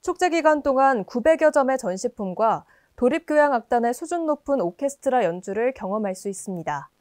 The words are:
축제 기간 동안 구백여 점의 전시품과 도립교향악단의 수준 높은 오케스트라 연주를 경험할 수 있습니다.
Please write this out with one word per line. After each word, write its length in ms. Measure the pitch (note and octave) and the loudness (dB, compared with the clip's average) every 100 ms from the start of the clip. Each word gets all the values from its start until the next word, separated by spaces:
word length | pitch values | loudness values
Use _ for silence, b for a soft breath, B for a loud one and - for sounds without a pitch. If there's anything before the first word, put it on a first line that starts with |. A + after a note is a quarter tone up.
축제 280 | - F4 F4+ | -6 -2 0
기간 320 | E4 D#4 D4+ | 2 2 2
동안 420 | C#4+ C4 C4+ C4 | 0 2 2 2
구백여 480 | F#3 A#3+ D#4 D#4+ D#4 | -2 -2 2 4 4
점의 260 | D4 B3+ C4 | 4 2 0
전시품과 840 | G3+ F#3+ A#3+ - G3 F3 A3 D#3+ b b b - | -4 -4 -6 -6 -8 0 0 0 b b b 0
도립교향악단의 960 | B3 D#4+ - D4+ D4 B3 - A#3+ A#3 | 0 0 0 2 4 2 0 0 0
수준 320 | B3+ E4 F4 D#4+ | -4 -6 -4 -2
높은 340 | D4 - C#4 | -4 -2 -2
오케스트라 640 | F3 - C#4 C4+ C4+ B3+ F#3 | -2 -2 -6 -4 0 2 0
연주를 480 | F3 F#3+ G3 A#3+ | -2 -6 -2 -2
경험할 420 | B3+ F#3+ G#3 G3+ F#3 | -4 -6 -4 -4 -6
수 140 | G3+ | -8
있습니다. 600 | F#3+ - F3+ D#3 D3 C#3+ _ | -10 -10 -8 -6 -8 -10 _